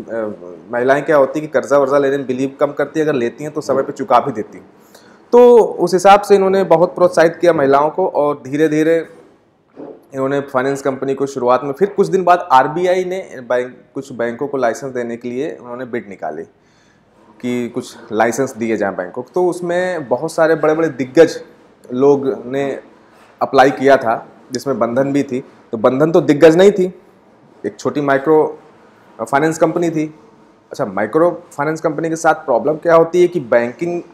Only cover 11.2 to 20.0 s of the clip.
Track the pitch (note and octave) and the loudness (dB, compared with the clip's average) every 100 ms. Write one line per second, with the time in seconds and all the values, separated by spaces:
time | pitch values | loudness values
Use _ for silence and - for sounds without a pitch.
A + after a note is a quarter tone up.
11.2 | C#3 C#3 A#2+ B2+ C#3+ C3+ G3 G3+ E3+ F#3 | -4 -2 0 0 0 -2 -2 0 0 0
12.2 | F3 F3 - C3 C#3 D#3 F3+ F#3 F3+ F#3 | 2 2 4 4 4 -2 -2 0 -2 -8
13.2 | - B2+ A#2+ B2 B2+ - _ C3+ C3+ A#2 | -10 -12 -4 -4 -4 -10 _ -14 -12 -6
14.2 | A#2 A#2 C#3 C3+ A#2+ A2 C#3 B2 A#2+ A#2 | -6 -6 -6 -2 -2 -2 -8 -8 -8 -8
15.2 | B2 B2 D#3+ - B2 A#2+ B2+ A#2 G2 F#2 | -8 -8 -8 -10 -14 -14 -10 -10 -10 -12
16.2 | D#2+ D2+ E2 _ _ _ _ _ _ _ | -10 -10 -14 _ _ _ _ _ _ _
17.2 | _ - B2 B2 A#2+ B2 A2+ - - G#2+ | _ -10 -6 -4 -6 -8 -12 -16 -6 0
18.2 | A2+ A#2+ C3 A2 A2+ G#2+ G2 F#2 F2+ G#2 | 0 0 -4 -4 -4 -2 -2 -4 -8 -10
19.2 | - F3+ F3+ F3 F3 F3 F#3 F3 | -6 -2 -2 -2 -4 -4 -4 -6